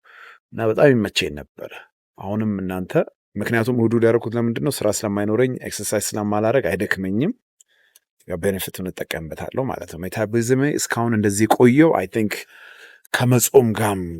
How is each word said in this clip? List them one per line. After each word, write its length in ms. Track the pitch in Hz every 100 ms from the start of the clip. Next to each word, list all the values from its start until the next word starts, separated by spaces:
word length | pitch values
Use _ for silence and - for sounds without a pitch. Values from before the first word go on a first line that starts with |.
| _ - - - _
እና 120 | - 110
በጣም 220 | 110 147
ይመቸኝ 420 | 123 98 - 87
ነበረ። 360 | 73 69 - - - - _ _ -
አሁንም 340 | 92 107 110 98
እናንተ፣ 360 | 92 92 92 156 - _ _ 101
ምክንያቱም 400 | 104 117 113 123
እሁድ 160 | 113
እሁድ 120 | 117
ያደረኩት 280 | 113 117 120
ለምንድን 300 | 117 117 117
ነው? 80 | 143
ስራ 140 | - 104
ስለማይኖረኝ፣ 600 | 104 110 101 104 110 131 127
ኤክሰርሳይዝ 420 | 101 - 104 107
ስለማላደርግ 600 | - 107 104 104 110 131 90
አይደክመኝም። 680 | 87 98 - 95 104 170 - _ _ _ _ _ _ _ _ -
ያው 100 | 87
ቤኔፊቱን 500 | 98 95 - - 92
እጠቀምበታለሁ 760 | - - - 80 - 82 -
ማለት 260 | 131 - -
ነው። 100 | 80
ሜታቦሊዝሜ 600 | 92 - 107 117 113 131 143
እስካሁን 380 | - - - 117
እንደዚህ 320 | 110 104 98 110
ቆየው። 400 | - 123 135 165
አይ 120 | 101 95
ቲንክ 260 | 117 107 - - - - - - - _
ከመጾም 540 | - 123 123 - 135 120
ጋርም 300 | 104 107 98 87 82